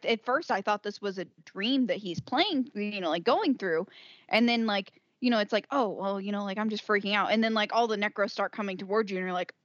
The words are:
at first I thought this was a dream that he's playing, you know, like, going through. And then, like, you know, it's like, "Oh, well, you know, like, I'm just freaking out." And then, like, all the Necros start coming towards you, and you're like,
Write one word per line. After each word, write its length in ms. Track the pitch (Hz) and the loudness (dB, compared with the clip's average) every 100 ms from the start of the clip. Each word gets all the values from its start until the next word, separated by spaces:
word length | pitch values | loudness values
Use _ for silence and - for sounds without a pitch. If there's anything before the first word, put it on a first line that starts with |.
at 220 | - 226 | -2 -2
first 260 | - 269 - | 0 -2 0
I 100 | 202 | -2
thought 220 | 208 208 | 0 -2
this 180 | 208 - | -2 -6
was 180 | 202 190 | -6 -6
a 60 | 170 _ | -10 _
dream 420 | - 190 214 269 233 | -14 -4 0 2 2
that 120 | 175 | 0
he's 200 | 208 165 | -4 -8
playing, 500 | - 254 403 285 247 | -2 0 2 0 -2
you 260 | 202 208 208 | -4 -4 -4
know, 100 | 175 | -2
like, 120 | 170 | 0
going 320 | 175 330 392 | 2 2 2
through. 320 | 233 190 160 190 - - - - | 0 0 0 -2 -10 -20 -20 -2
And 200 | 220 233 | 2 4
then, 180 | 233 226 | 2 0
like, 240 | 202 196 _ _ _ | -2 -4 _ _ _
you 100 | 247 | 2
know, 80 | 226 | 2
it's 140 | 208 | 2
like, 160 | 214 - | 0 0
"Oh, 200 | 277 220 | 0 0
well, 300 | 160 196 196 | 0 -2 -2
you 120 | 196 | -4
know, 100 | 202 | -4
like, 160 | 202 202 | -4 -2
I'm 100 | 214 | -2
just 160 | 214 | -2
freaking 300 | - 208 202 | 0 0 2
out." 160 | 208 190 | 2 2
And 140 | 220 | 2
then, 100 | 226 | 2
like, 180 | 220 208 | 2 2
all 140 | 226 233 | 2 2
the 100 | 208 | 2
Necros 360 | 208 - 196 | -2 0 -2
start 180 | - 196 | 0 -2
coming 260 | - 202 185 | -2 -6 -6
towards 320 | 196 214 208 | -2 0 0
you, 100 | 185 | -2
and 60 | |
you're 80 | 185 | -2
like, 220 | 180 180 - | -2 -4 -10